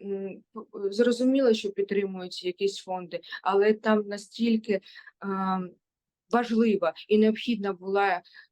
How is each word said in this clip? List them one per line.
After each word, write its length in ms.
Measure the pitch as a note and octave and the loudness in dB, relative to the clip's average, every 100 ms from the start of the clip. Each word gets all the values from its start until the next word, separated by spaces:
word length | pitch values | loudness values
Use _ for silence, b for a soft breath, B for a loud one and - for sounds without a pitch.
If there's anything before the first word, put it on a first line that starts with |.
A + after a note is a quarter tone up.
м, 400 | G3+ G3 G3 - _ | -10 -8 -8 -12 _
п-, 400 | A3 - - G3 | -18 -16 -6 -2
зрозуміло, 600 | G3+ A#3+ A#3 B3+ C4+ B3+ | 2 2 2 2 4 4
що 160 | A3 G3+ | 2 -2
підтримують 760 | G3+ G3 G3+ F#3+ F#3 F3+ - | -4 -2 -2 -2 -6 -10 -8
якісь 340 | F3+ - G3 G3 | -8 -2 -4 -4
фонди, 420 | F#3 F#3 F3 E3+ B B | -8 -8 -8 -12 B B
але 300 | F#3 G3 G#3 | 0 2 4
там 300 | G#3+ A3 G#3+ G3+ | 2 2 2 0
настільки, 720 | G3+ - - A#3 A3 A3 F#3+ B B B _ | -8 -12 -2 0 0 0 -4 B B B _
а, 380 | G3 F#3+ F#3+ F#3 F3+ - _ _ _ _ _ | -6 -4 -2 -2 -4 -14 _ _ _ _ _
важлива 640 | A#3 A#3 A3 A3+ G3 E3 B - | 0 2 2 4 2 0 B 2
і 100 | G#3+ | 4
необхідна 540 | A3 A3 B3 A3 G3 | 4 2 -2 -2 -4
була, 500 | F3+ F#3+ G3+ G3 F3+ B B B | -6 -2 0 2 0 B B B